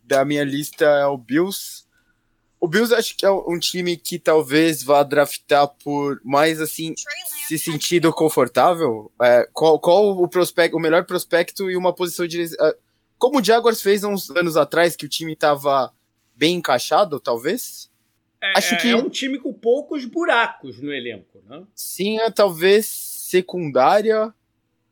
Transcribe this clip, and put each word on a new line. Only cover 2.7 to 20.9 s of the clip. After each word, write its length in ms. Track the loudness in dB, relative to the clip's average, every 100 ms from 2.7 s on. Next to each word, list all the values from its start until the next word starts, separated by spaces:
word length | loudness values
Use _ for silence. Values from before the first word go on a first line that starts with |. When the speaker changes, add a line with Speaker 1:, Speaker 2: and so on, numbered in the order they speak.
| 0 2
Speaker 1:
acho 220 | 0 -2 -2
que 80 |
é 60 | 0
um 280 | 0 -2 -6
time 380 | -4 -4 -4 -6
que 220 | -8 -4
talvez 640 | 0 2 2 2 2 0
vá 200 | 2 2
draftar 640 | 4 2 0 -2 0 2 2 -2
por 380 | -6 -4 -4 -6
mais, 360 | -2 2 2 0
assim, 320 | -6 -8 -10 -10 -12 -12 -12 -12 -8
se 120 | -6
sentido 540 | -4 -4 -2 0 2
confortável. 1000 | 2 0 2 0 2 2 2 -2 -4 -10 0
É, 260 | 4 4 2
qual, 260 | 2 4 4
qual 320 | 4 4 4
o 180 | 2 0
prospec-, 460 | 0 0 2 0
o 60 | 0
melhor 240 | 2 0
prospecto 640 | 0 -6 -2 0 0 -4 -6
e 60 | -2
uma 180 | -2
posição 320 | -2 -6 -4 -6
de, 160 | -6
é, 320 | -8 0 0 0 _ _ _ _
como 200 | 0 2
o 60 |
Jaguars 360 | 2 4 4 0
fez 220 | 0 0
uns 260 | 0 -6 -4
anos 260 | -4 0 2
atrás, 400 | 2 2 2 0
que 100 | -8
o 20 |
time 280 | -8 -8 -2
tava 560 | 0 2 0 0 0 -6 _ _ _ _
bem 200 | 0 0
encaixado, 640 | 0 0 2 2 2 -2
talvez? 680 | -4 -4 -4 -6 -8 -16 -20 _ _ _ _ _
Speaker 2:
É, 160 | -2 0
Speaker 1:
Acho 160 | 0
Speaker 2:
é, 40 | 0
Speaker 1:
que 100 | 2
Speaker 2:
é 60 | 0
um 120 | 0
time 300 | -6 -6 -6
com 140 | -8
poucos 520 | -4 0 0 -2 -8
buracos 760 | -6 -4 0 2 0 -4 -16 -14
no 120 | -10